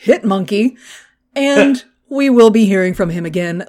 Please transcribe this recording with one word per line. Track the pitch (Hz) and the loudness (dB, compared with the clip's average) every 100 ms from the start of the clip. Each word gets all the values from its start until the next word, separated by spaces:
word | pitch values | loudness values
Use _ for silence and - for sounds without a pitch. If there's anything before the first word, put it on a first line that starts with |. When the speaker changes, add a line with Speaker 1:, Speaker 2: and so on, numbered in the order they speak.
Speaker 1:
Hitmonkey, | - 339 214 196 185 202 247 - - - _ _ _ | -2 0 0 -4 -2 -2 -2 -4 -18 -20 _ _ _
and | 277 277 285 285 254 - _ | -4 0 2 2 0 -6 _
Speaker 2:
<laughs> | - | -10
Speaker 1:
we | 277 277 | -4 2
will | 240 226 | 4 6
be | 220 202 | 4 2
hearing | 190 185 | 0 -2
from | 180 175 | -2 -4
him | 170 165 | -6 -6
again | 175 175 175 | -6 -6 -8